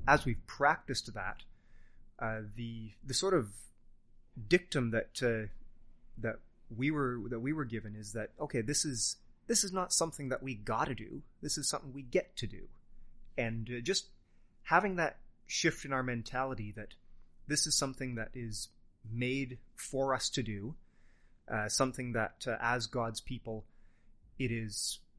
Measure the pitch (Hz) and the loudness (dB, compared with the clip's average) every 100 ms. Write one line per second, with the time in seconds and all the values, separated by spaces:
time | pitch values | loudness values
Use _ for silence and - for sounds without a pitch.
0 | - 147 139 117 - - 143 165 - 131 | 8 8 8 0 -2 4 6 6 0 -4
1 | - 101 95 - - - - - - - | -4 -4 -4 -4 -10 -18 -20 -18 -18 -18
2 | - - 117 110 107 107 117 113 110 - | -20 -6 -4 -4 -6 -6 -6 -6 -10 -12
3 | 127 - 190 180 104 - - - - - | -2 0 4 4 4 -6 -16 -20 -20 -20
4 | - - - - 107 180 - 147 117 110 | -20 -20 -16 -12 4 4 4 2 4 2
5 | - - 123 113 107 - - - - - | 0 0 2 2 -2 -6 -12 -14 -18 -18
6 | - - 113 - - - - 113 139 151 | -16 -6 -4 -4 -10 -20 -12 0 2 2
7 | 131 120 110 117 127 156 131 110 104 104 | 0 0 -4 -2 -2 0 -2 -4 -6 -8
8 | 101 110 104 - 147 131 110 147 156 120 | -6 -6 -6 -6 -2 0 2 2 0 0
9 | - - - - - 233 196 190 180 - | -2 -2 -12 -20 2 4 4 0 2 4
10 | 165 - 139 123 131 110 107 113 143 123 | 2 0 -2 -2 -2 -6 -2 0 2 -2
11 | 107 139 - - 147 - - 143 143 131 | -6 -10 -12 -10 -4 -2 0 -2 -6 -10
12 | 127 180 - - 110 98 - - - - | 0 0 0 -4 -6 -6 -12 -14 -16 -14
13 | - - - - 113 113 110 120 120 190 | -14 -14 -8 -2 0 0 -4 -4 0 -2
14 | - - _ - - - - 165 202 185 | -2 -16 _ -20 -20 -18 6 6 6 2
15 | 160 - - - - - 165 - 139 135 | 0 -2 -16 -20 -6 2 2 2 -2 0
16 | 127 120 107 127 135 123 104 107 104 - | 0 -2 -2 -2 -2 -2 -6 -6 -12 -14
17 | - - - - - 147 156 139 135 131 | -18 -18 -18 -18 0 0 4 2 2 -2
18 | 131 120 107 127 117 104 - - - _ | -4 -2 -4 -6 -6 -6 -8 -12 -20 _
19 | 110 113 123 135 131 123 - - - 131 | -8 -2 0 2 -2 -6 -14 -12 -4 0
20 | 135 131 - - 113 101 107 156 - - | 2 2 2 0 -2 -2 -6 -8 -14 -20
21 | - - - - - 110 107 - 131 127 | -20 -20 -20 -20 -4 -2 0 2 2 0
22 | 123 117 110 - - 110 117 123 113 127 | -2 0 0 -2 -4 0 2 2 0 0
23 | 113 107 - 123 - 110 - - - - | 0 -2 -6 -8 -6 -8 -8 -18 -20 -20
24 | - - - - 127 117 110 101 - - | -20 -20 -20 -4 -2 0 -2 -4 -4 -6
25 | - | -12